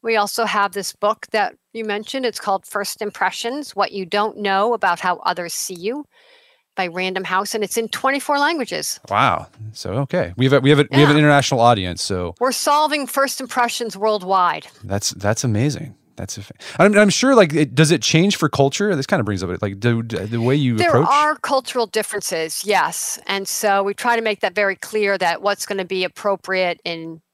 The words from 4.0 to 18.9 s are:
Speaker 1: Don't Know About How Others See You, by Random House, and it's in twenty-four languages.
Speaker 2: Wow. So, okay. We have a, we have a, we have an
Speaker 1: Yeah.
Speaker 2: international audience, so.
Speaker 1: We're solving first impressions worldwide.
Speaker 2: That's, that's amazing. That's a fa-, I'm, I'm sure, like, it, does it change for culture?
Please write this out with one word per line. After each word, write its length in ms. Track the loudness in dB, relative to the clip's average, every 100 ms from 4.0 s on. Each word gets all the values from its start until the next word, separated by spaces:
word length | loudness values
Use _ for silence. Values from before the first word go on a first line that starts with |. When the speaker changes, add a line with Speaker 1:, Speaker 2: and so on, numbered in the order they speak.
| -4
Speaker 1:
Don't 320 | -2 -2 -2
Know 360 | -2 0 2
About 280 | 2 0 0
How 160 | -2 -2 -2
Others 280 | -4 -6
See 200 | -8 -8
You, 320 | -6 -6 -6 -10 _ _ _ _ _ _ -6
by 100 | -4
Random 380 | -2 -4 -4 -2
House, 280 | -2 -2
and 120 | -4 -4
it's 100 | -4
in 140 | -4
twenty-four 500 | -2 0 -2 0 0
languages. 600 | 2 0 -4 -6 -6 -8 -2
Speaker 2:
Wow. 380 | 2 4 2 -6 _ -16
So, 220 | -12 -6 -4
okay. 380 | -2 -2 -4 0
We 80 | 4
have 80 |
a, 60 | 6
we 80 | 6
have 100 | 4
a, 80 | 6
we 120 | 6
have 80 | 6
an 80 | 6
Speaker 1:
Yeah. 60 |
Speaker 2:
international 360 | 6 6 4 4
audience, 420 | 6 6 0 -4
so. 320 | -4 -4 -4 -2
Speaker 1:
We're 140 | -2
solving 540 | 0 0 2 2 -2 -4
first 340 | -2 -2 -4
impressions 560 | -6 -2 -2 -2 -8 -2
worldwide. 680 | -2 -2 0 2 2 0 -10 _ -6
Speaker 2:
That's, 240 | -4 -4
that's 320 | -4 -2 0
amazing. 520 | 0 0 0 -2 -10 -16 _ -14
That's 220 | -12 -12
a 60 |
fa-, 100 | -16 -18 -16 4
I'm, 180 | 4 6
I'm 120 | 4
sure, 260 | 4 4 6
like, 180 | 6
it, 220 | 4 0 4
does 160 | 4
it 100 | 4
change 360 | 2 2 2 2
for 100 | -2
culture? 480 | 2 2 2 -2